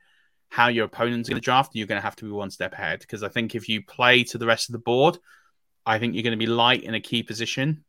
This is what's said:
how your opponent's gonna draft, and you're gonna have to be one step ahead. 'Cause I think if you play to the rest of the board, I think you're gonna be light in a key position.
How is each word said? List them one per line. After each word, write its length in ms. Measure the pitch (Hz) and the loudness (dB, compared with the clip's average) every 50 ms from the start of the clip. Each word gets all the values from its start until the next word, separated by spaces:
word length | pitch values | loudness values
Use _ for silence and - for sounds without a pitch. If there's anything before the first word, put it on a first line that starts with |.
| _ _ _ _ _ _ _ _ _ _ | _ _ _ _ _ _ _ _ _ _
how 180 | - - 120 120 | 2 2 4 4
your 180 | 120 113 110 | 4 2 0
opponent's 440 | 101 - - 117 120 120 120 117 113 | -2 -2 -2 -2 -2 -2 -2 -4 -4
gonna 120 | - 120 | -6 -4
draft, 300 | 117 - 123 127 135 - | 0 2 2 2 2 2
and 80 | - 113 | -2 -8
you're 80 | 107 92 | -6 -4
gonna 140 | 110 101 | -4 -4
have 140 | 98 104 - - | -4 -6 -8 -10
to 80 | - | -10
be 60 | 107 | -10
one 200 | 104 101 101 98 | -8 -8 -8 -8
step 220 | - - 90 92 - | -8 -8 -8 -8 -8
ahead. 320 | - 101 80 80 - - - | -8 -6 -6 -6 -6 -8 -10
'Cause 160 | - 104 104 | -10 -8 -8
I 60 | 95 | -6
think 260 | - 120 113 107 - | -4 -4 -4 -4 -6
if 140 | 117 101 - | -6 -6 -4
you 120 | 110 107 | -4 -4
play 420 | - - - - 123 123 127 123 120 | -6 -8 -2 2 6 6 6 6 4
to 120 | - - 117 | 2 -4 -2
the 80 | 117 | 2
rest 240 | 113 113 - - - | 2 2 2 0 -6
of 40 | 120 | -8
the 60 | 113 | -6
board, 380 | 113 117 120 127 139 165 170 - _ _ _ _ _ _ _ _ _ _ _ _ - | -2 0 2 4 4 4 2 0 _ _ _ _ _ _ _ _ _ _ _ _ -2
I 120 | 113 110 107 | 0 0 0
think 160 | 117 120 82 | 0 -2 -2
you're 100 | 101 113 | -2 -2
gonna 140 | 117 113 107 | -2 -2 0
be 80 | 113 | 0
light 380 | 113 113 117 117 120 127 - - | 0 2 4 6 4 4 4 0
in 100 | 95 113 | -4 -6
a 60 | 110 | -6
key 240 | - - - 117 - | -6 -4 -4 -4 -4
position. 640 | - 113 107 117 - - - - 156 156 151 _ | -4 -6 -6 -6 -4 -4 -2 -2 -2 -2 -4 _